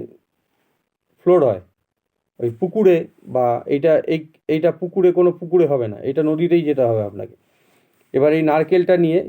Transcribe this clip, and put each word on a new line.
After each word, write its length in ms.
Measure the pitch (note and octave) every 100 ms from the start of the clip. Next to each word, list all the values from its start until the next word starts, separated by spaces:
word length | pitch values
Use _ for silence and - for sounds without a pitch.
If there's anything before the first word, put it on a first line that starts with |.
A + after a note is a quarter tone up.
| - _ _ _ _ _ _ _ _ _ _ _
ফ্লোট 240 | F3 F3+
হয় 180 | C3 F#2 - _ _ _ _ _ _ -
ওই 100 | A#2+
পুকুরে 460 | A2+ F3+ A3 F#3+ E3 - _ -
বা 180 | B2 A#2+ A#2+ -
এইটা, 260 | C#3+ D#3+ D3+ -
এই, 120 | D#3+ D#3 _ -
এইটা 220 | D#3+ E3+
পুকুরে, 380 | - F3 G3 F3+
কোনো 180 | F3 F3+ F3
পুকুরে 260 | E3+ F3+ D3+
হবে 200 | C3+ A2
না, 100 | G2+ C3+
এটা 120 | D3
নদীতেই 400 | D3+ D#3 E3+ E3+ D3+
যেতে 140 | C3+ A#2+
হবে 120 | A2
আপনাকে। 320 | G2+ G2+ G2+ _ _ _ _ _ _ _ _
এবার 180 | C3+ D3+
এই 100 | D#3+
নারকেলটা 520 | D#3 D#3 D#3+ F#3 F3 F3
নিয়ে, 220 | E3 F3